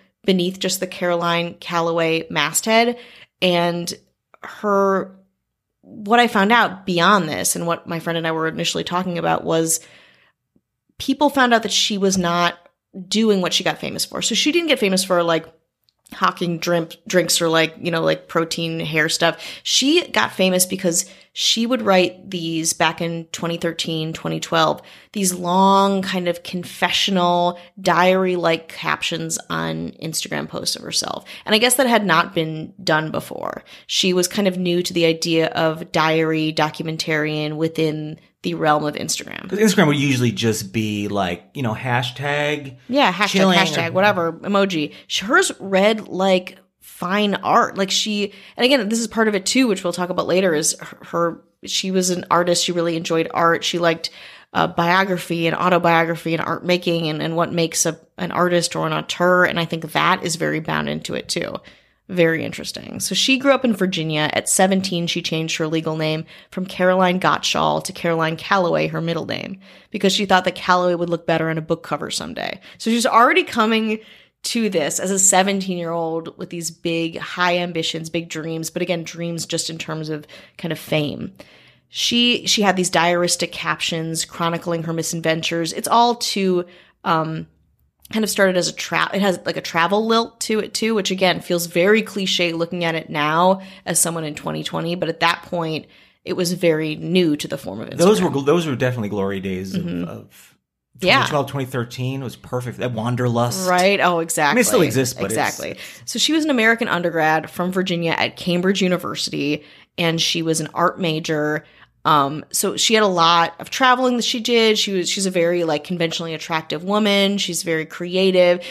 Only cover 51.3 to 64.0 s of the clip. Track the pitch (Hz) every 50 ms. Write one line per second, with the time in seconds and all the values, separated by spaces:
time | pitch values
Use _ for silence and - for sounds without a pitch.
51.3 | 165 - - _ _ _ - - - - - 190 185 190 185 185 180 180 - -
52.3 | - 170 180 175 175 175 - - 175 175 165 170 165 165 170 - 170 165 160 -
53.3 | - - 170 165 170 - - - - 170 175 170 165 165 - - - - - -
54.3 | - - - _ - - 165 175 175 - 170 170 175 190 190 202 185 170 - -
55.3 | 170 170 165 165 160 - 165 180 180 170 175 170 170 165 165 160 170 160 - 165
56.3 | 165 160 - - 165 - - 175 180 175 180 175 170 170 165 156 156 151 165 165
57.3 | 165 165 170 - - 170 165 160 - - - 170 160 - - _ _ - 185 170
58.3 | - 131 175 180 175 175 165 - - 160 160 160 156 156 156 - - - 175 180
59.3 | 180 180 180 - - 170 165 165 - 160 160 156 - 156 156 165 185 185 - 165
60.3 | 160 165 160 151 151 156 160 - 156 151 151 143 151 160 - - - - - -
61.3 | - - - - - - - - - _ _ _ _ _ _ - 190 175 170 165
62.3 | 160 160 113 - 165 - - - - - - - - - - - 190 185 - -
63.3 | 269 254 262 277 262 254 262 240 214 - 190 185 190 175